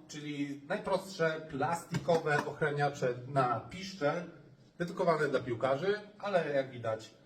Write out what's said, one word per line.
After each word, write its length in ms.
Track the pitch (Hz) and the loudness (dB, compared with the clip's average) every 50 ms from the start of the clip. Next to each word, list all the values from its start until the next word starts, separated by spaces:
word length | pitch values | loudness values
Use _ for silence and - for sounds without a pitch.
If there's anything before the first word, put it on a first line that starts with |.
| - | -16
czyli 560 | - - 147 147 151 147 143 143 143 139 - - | -14 -12 -10 -8 -6 -4 -4 -4 -4 -4 -6 -6
najprostsze 800 | - 190 208 - 190 185 180 - - - - 165 160 160 160 - - | -4 -4 -2 0 0 0 0 0 -2 -2 0 0 0 0 -2 -6 -6
plastikowe 960 | - 131 - - 170 - - - 170 - - 180 170 165 151 151 147 143 143 | -4 -2 0 0 0 -2 -2 -2 -4 -2 2 4 4 4 4 4 2 2 2
ochraniacze 680 | - - - 160 147 139 143 143 143 - - 135 123 120 123 123 | 0 -2 0 0 2 2 2 2 0 2 2 0 0 0 -2 -4
na 340 | 123 143 139 127 123 - 139 | -2 2 2 4 4 2 0
piszczel, 720 | - - - 180 196 - - - 143 147 160 175 175 - - - - - - - - - - - | -2 -6 -10 -10 -10 -8 -4 0 2 2 2 0 -2 -8 -12 -16 -20 -20 -20 -20 -20 -14 -8 -6
dedykowane 500 | 170 170 - - 185 170 160 151 151 135 | -6 -4 -2 0 2 4 4 4 4 2
dla 120 | 127 123 | 2 0
piłkarzy, 600 | 123 127 117 113 135 131 139 139 175 196 208 208 - - - - | 0 -2 -2 0 2 2 2 2 2 2 0 0 -2 -10 -14 -8
ale 340 | - 202 196 170 156 147 143 | -2 0 2 2 2 2 2
jak 180 | 139 131 127 | 0 0 0
widać 440 | 127 120 117 113 110 110 - - - - - | -2 -6 -4 -2 -2 -4 -4 -10 -18 -20 -20